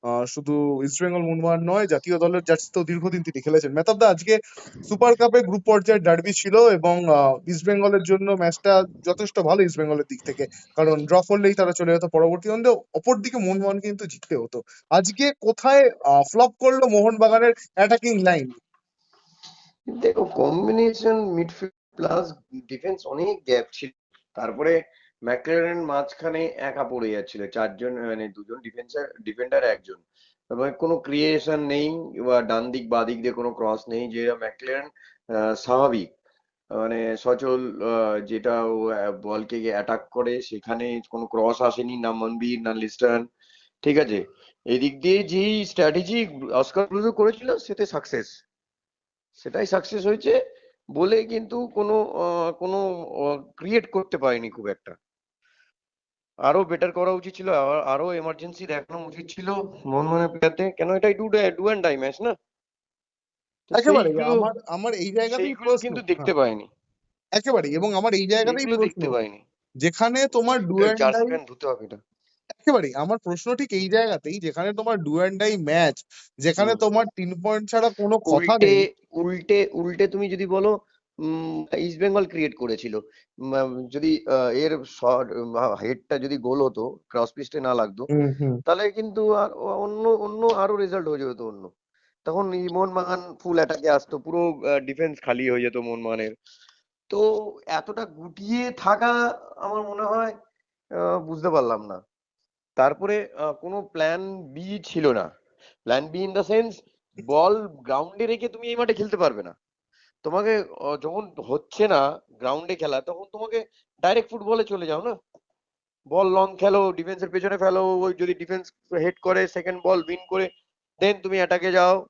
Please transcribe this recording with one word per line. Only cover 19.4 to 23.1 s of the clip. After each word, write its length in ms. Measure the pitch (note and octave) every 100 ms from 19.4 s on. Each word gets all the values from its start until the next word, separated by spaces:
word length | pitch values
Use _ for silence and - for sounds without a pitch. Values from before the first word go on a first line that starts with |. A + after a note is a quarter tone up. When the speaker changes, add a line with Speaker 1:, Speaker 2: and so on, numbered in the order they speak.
| - _ _ _ - -
Speaker 2:
দেখো, 260 | - - F#3+
কম্বিনেশন 1080 | - C#3 E3 G3+ A3+ A#3 A3+ A3 A3 G#3
মিডফিল্ড 600 | E3+ E3+ - F#3+ _ _ -
প্লাস 380 | E3 - D#3+ D#3 _ C3 B2+
ডিফেন্স 400 | C3 F3+ F#3
অনেক 360 | -